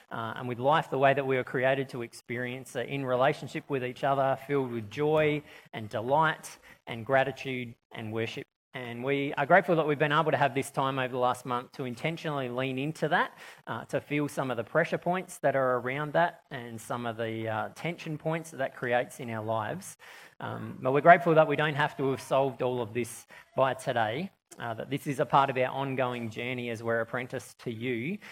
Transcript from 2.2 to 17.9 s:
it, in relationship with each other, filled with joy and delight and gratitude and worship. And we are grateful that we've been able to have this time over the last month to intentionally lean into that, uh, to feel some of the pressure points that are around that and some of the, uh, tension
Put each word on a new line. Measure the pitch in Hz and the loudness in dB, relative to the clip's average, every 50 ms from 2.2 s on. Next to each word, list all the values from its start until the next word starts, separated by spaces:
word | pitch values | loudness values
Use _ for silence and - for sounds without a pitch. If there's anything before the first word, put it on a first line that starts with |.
| - - 117 123 123 123 127 131 123 - - | -10 -8 -6 -6 -6 -6 -8 -10 -12 -10 -8
it, | 123 117 | -8 -6
in | - 139 139 135 | -4 -4 -4 -2
relationship | 127 127 123 131 151 151 - 147 123 - 160 - - | 0 2 4 4 2 2 0 -6 -10 -10 -10 -6 -4
with | 143 131 123 | -4 -2 -2
each | 127 120 - 151 | -4 -4 -2 0
other, | 139 139 139 131 135 135 - - | 2 2 2 2 2 0 -2 -2
filled | - 143 139 131 120 | -2 0 0 0 -2
with | 120 117 107 104 | -4 -6 -6 -6
joy | 101 143 147 151 156 156 156 151 151 147 - - - - - - - | -4 -2 0 2 4 4 4 2 0 -2 -4 -10 -18 -20 -20 -12 -10
and | 110 107 104 | -10 -10 -6
delight | - 110 117 123 139 156 160 156 - - - - - - - - - _ _ | -6 -6 0 2 4 4 4 4 2 -2 -8 -16 -18 -20 -20 -20 -20 _ _
and | - 120 113 107 | -10 -10 -8 0
gratitude | 123 135 135 135 139 127 - - 139 127 123 123 117 117 - _ _ | 4 4 4 4 2 -2 -6 -6 -6 -4 -4 -6 -8 -12 -18 _ _
and | - 120 113 107 110 | -12 -10 -8 -4 -2
worship. | 113 113 113 - 143 - - _ _ _ _ - | -2 -2 -2 -4 -10 -14 -14 _ _ _ _ -12
And | 127 123 117 117 120 127 | -10 -10 -10 -8 -4 -2
we | 139 143 139 139 147 - | 0 0 0 0 -2 -2
are | 143 143 | -2 4
grateful | 143 175 196 180 - 170 | 6 6 6 8 6 2
that | 160 147 | 2 4
we've | 151 147 127 | 2 2 2
been | 156 143 | 2 4
able | 147 160 160 160 | 4 4 4 4
to | - | 4
have | 131 143 135 123 | 4 4 2 2
this | 139 127 - | 0 -4 -2
time | - 147 135 135 139 | -2 0 0 0 0
over | 135 127 123 | 0 -2 -2
the | 131 127 | 0 2
last | 123 123 123 123 - | 2 2 2 0 -4
month | 131 123 123 131 - - | -4 -4 -4 -4 -6 -10
to | - 135 | -8 -8
intentionally | 123 120 - - 156 170 160 - 160 147 139 131 120 | -6 -6 -4 -4 -4 -4 -4 -6 -4 -4 -4 -4 -4
lean | 120 127 131 135 131 131 | -2 -2 -2 -2 -2 -2
into | 139 156 156 - 165 | -4 -4 -2 -2 0
that, | 147 170 202 254 - - - - - - - _ | 2 2 2 0 0 -4 -12 -20 -20 -20 -16 _
uh, | - 117 120 139 | -10 -8 -8 -6
to | - - 135 | -6 -6 -6
feel | - - 147 147 147 | -4 -2 -2 -2 -2
some | 139 - 160 135 131 | -2 -2 -4 -4 -2
of | 120 | -2
the | 117 107 | -4 -4
pressure | - - 156 165 - 175 | 0 0 0 2 2 -2
points | 156 - 175 180 185 180 - - | -2 -2 -2 -2 -2 -4 -8 -8
that | - - 139 135 | 0 0 2 2
are | 135 131 127 127 | 4 2 2 2
around | 120 117 127 131 147 151 147 135 | 0 0 -2 -4 -4 -4 0 2
that | 160 170 - - - _ _ | 2 2 2 -2 -8 _ _
and | 143 123 120 120 113 110 | -12 -12 -10 -10 -12 -12
some | - - 131 120 120 | -8 -8 -6 -4 -4
of | 117 110 | -4 -4
the, | 110 113 110 110 113 113 | -4 -4 -4 -4 -4 -4
uh, | 110 107 107 107 104 - | -2 -2 -2 -4 -4 -8
tension | - - 165 | -6 -6 -6